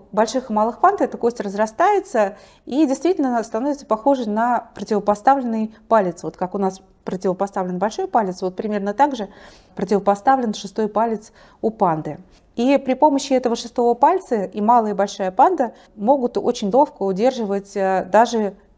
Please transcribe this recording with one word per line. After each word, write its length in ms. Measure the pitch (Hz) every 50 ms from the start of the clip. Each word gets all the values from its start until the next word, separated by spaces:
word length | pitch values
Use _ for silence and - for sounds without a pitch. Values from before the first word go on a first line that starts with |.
| - - -
больших 360 | 208 220 226 - 262 254 -
и 40 | 214
малых 260 | 214 214 233 240 -
панд 220 | - 359 403 381
эта 160 | 294 247 -
кость 240 | - - 240 233 -
разрастается, 960 | 202 202 190 202 220 220 - - 349 403 415 392 - - - 226 208 196 202 - - - _ _ -
и 200 | - 240 285 320
действительно 580 | 247 269 262 - 330 381 381 285 254 240 233 214
становится 420 | 226 - 220 254 294 285 285 -
похожей 420 | - 214 220 - 277 277 262 240
на 420 | 208 208 220 226 247 240 214 - - -
противопоставленный 960 | - 208 - 220 202 208 208 208 208 - 269 277 277 247 240 226 220 220 220 - - _ -
палец, 340 | 226 220 196 180 170 - -
вот 140 | 160 -
как 160 | - 185 180 -
у 40 | 196
нас 220 | 196 190 190 - _ _ _ _ -
противопоставлен 760 | - - 180 - 196 180 185 196 196 - 202 185 180 180 180
большой 280 | 185 220 - - 381
палец, 360 | 381 - 247 214 185 185 - 190
вот 120 | 185 185
примерно 380 | - - 208 208 202 196 208 208
так 220 | 208 277 294 269
же 120 | 220 202 - - - - - - - _ _ -
противопоставлен 760 | - 208 - 214 196 196 202 202 202 - 269 269 262 240 214 208
шестой 340 | - - 190 - - 220
палец 440 | 208 208 208 226 233 220 208 220 - _ _ - - _ -
у 100 | - 226
панды. 480 | 220 - 208 175 160 156 156 156 147 - - _ _ _ _ _ -
И 220 | - 233 262 285
при 160 | 269 277 269 262
помощи 400 | 254 302 302 277 269 - - 269
этого 220 | 254 254 240 233
шестого 400 | 233 - 233 - - 240 240 240
пальца 480 | 233 262 302 370 381 370 - 247 214 185
и 180 | 185 - 208
малая, 300 | 208 220 240 240 220 214
и 40 | 202
большая 360 | 190 196 202 - - 196 185
панда 420 | 185 - 285 370 370 - 247 214 - - - _ _
могут 420 | 214 202 226 285 277 240 240 -
очень 320 | 202 - - - - 214 196
ловко 300 | 196 262 294 285 - - 202
удерживать, 720 | 196 190 180 226 262 262 233 226 196 196 202 196 - -
э, 320 | 202 190 190 190 185 185 180
даже 420 | 180 208 240 226 240 220 214 190 190 - _ _ _